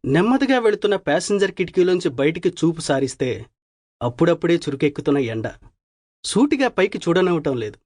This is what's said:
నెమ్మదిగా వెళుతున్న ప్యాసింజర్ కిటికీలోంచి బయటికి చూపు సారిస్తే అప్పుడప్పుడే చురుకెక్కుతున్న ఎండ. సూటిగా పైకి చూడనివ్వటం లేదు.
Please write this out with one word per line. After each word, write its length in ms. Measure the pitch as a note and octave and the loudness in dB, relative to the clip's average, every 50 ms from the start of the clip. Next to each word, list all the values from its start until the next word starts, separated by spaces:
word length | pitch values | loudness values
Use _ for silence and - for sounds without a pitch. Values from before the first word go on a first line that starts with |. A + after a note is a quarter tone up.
| - | -2
నెమ్మదిగా 540 | C3 C3+ D#3+ F#3 A3+ B3+ C4+ C#4 B3 C4+ B3+ | 2 2 2 4 4 2 2 2 2 2 2
వెళుతున్న 380 | A#3 G#3+ G#3 - - G3+ G3+ | 4 2 0 2 0 -2 -2
ప్యాసింజర్ 560 | F#3+ - - C#3+ E3+ F3 - G#3 G3+ G3 F#3+ F#3 | 0 0 0 -2 -2 0 -2 0 0 0 -2 0
కిటికీలోంచి 560 | - F#3 E3 - F#3 F3+ F3+ F#3 F3 E3+ F3 | -4 -6 -2 2 2 2 2 2 0 0 -4
బయటికి 400 | C3 B2 C#3 D3+ E3 E3+ - F3+ | -2 0 0 0 0 0 -2 -2
చూపు 320 | - - - E3 E3 E3 | -2 2 0 0 0 -2
సారిస్తే 680 | - - D3 C3+ C3+ B2+ - _ C#3 B2+ A2+ - A2+ _ _ _ _ _ _ _ _ _ _ _ A#2+ | -2 -2 0 0 0 -2 -2 _ -4 -4 -4 -6 -10 _ _ _ _ _ _ _ _ _ _ _ -6
అప్పుడప్పుడే 540 | A#2+ A#2+ - E3 E3+ E3+ D#3+ - E3+ E3+ | -6 0 2 2 2 2 2 0 0 0
చురుకెక్కుతున్న 640 | E3 - - C#3 C3+ D#3 D3 D3 - - D#3 C#3+ C#3+ | 0 -2 -4 -4 0 -2 -2 -2 -2 -2 0 0 0
ఎండ. 340 | C3 A2+ A2+ A2 A2 A2+ - - - - _ _ _ _ _ _ _ _ _ _ _ | 0 -2 -4 -6 -6 -8 -10 -12 -20 -20 _ _ _ _ _ _ _ _ _ _ _
సూటిగా 440 | - - G3 C4 D4 D#4+ C4 C4+ A#3+ | -4 2 2 4 4 2 0 0 -2
పైకి 300 | - - F#3 G3+ - - | 2 0 0 0 0 -4
చూడనివ్వటం 580 | - E3+ E3 F#3 F#3 F#3 F3 E3 D3 D3+ C3+ | -2 0 2 2 2 2 0 0 0 -2 -4
లేదు. 220 | B2 A2+ G#2+ G2+ _ _ | -2 -6 -8 -10 _ _